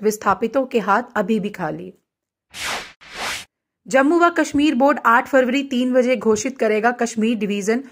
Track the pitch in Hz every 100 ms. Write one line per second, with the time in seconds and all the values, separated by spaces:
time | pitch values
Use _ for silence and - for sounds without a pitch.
0 | 208 214 208 196 226 269 262 240 190 202
1 | 247 214 208 220 196 202 160 156 185 -
2 | _ _ _ _ _ - - - - -
3 | - - - - - _ _ _ - 262
4 | 277 339 349 339 311 277 302 247 277 294
5 | - 233 233 262 254 269 277 247 254 254
6 | 240 247 220 214 269 247 220 214 226 240
7 | 233 220 220 233 202 202 190 240 269